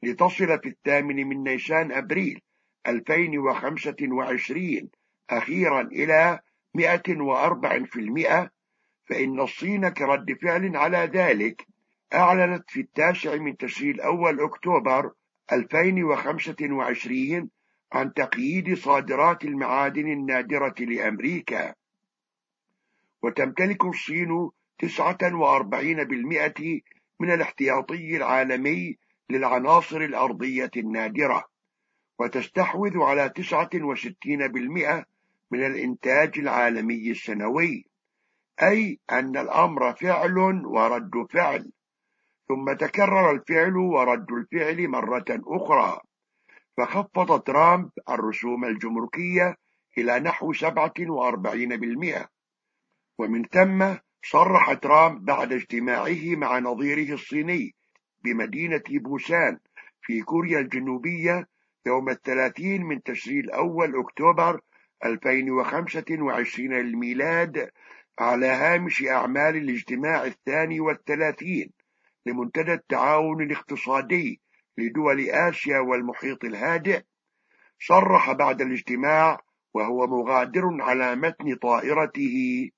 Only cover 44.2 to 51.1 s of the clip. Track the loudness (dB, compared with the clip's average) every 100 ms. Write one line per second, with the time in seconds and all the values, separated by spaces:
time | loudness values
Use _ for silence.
44.2 | -2 -6 -4 -2 0 0 -2 -2 -2 -2
45.2 | -2 -6 -4 -4 4 4 4 -2 -14 _
46.2 | _ _ _ -20 _ -4 -2 -2 -2 0
47.2 | 4 2 4 6 6 6 0 -10 -6 -4
48.2 | -2 -4 -4 -4 -4 -4 -4 -4 -4 -6
49.2 | 0 2 2 0 _ _ _ -2 0 0
50.2 | 0 -2 -4 -2 -2 0 -2 -2 -4